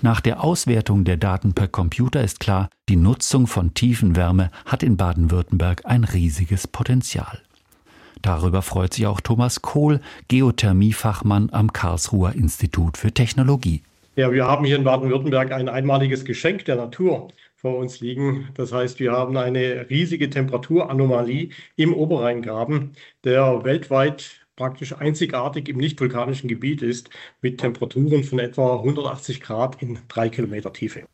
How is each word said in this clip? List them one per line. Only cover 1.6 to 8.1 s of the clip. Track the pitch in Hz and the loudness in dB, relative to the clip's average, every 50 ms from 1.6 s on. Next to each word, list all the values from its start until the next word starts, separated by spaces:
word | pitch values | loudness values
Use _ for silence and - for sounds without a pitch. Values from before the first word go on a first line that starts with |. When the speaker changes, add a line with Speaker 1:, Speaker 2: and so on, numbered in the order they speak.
| 104 | 0
Speaker 1:
Computer | 92 - - 92 85 - - 123 127 - 147 120 | 0 0 0 0 0 0 0 -2 0 2 0 0
ist | 95 - - | 0 -2 -4
klar, | - - 98 95 95 - _ _ _ - | -2 0 2 2 0 -2 _ _ _ 2
die | 101 | 4
Nutzung | 87 82 95 - - - - - 135 127 | 6 6 6 4 2 0 0 2 2 2
von | - - 104 90 85 - | 2 2 0 0 0 0
Tiefenwärme | - 123 123 120 113 113 95 82 87 87 85 90 92 92 87 - - - | 2 2 2 2 4 2 4 4 4 4 4 4 4 2 2 -2 -10 -6
hat | - - - | -6 -4 0
in | - 123 107 | 2 2 2
Baden-Württemberg | 87 92 87 85 80 82 80 87 90 87 - - 90 85 90 90 - - | 2 2 0 2 2 2 2 2 0 0 0 0 0 2 0 0 -2 -2
ein | - 123 123 117 | 0 2 2 2
riesiges | 107 - 92 85 85 76 78 90 - 95 95 - | 2 2 2 0 0 0 0 0 0 0 -4 -4
Potenzial. | - - - 120 - 127 127 120 - - - - - - - _ _ _ _ _ _ _ _ _ _ _ - - - | -6 -6 -6 -2 0 0 0 0 -2 -6 -6 -8 -8 -12 -18 _ _ _ _ _ _ _ _ _ _ _ -20 -20 -20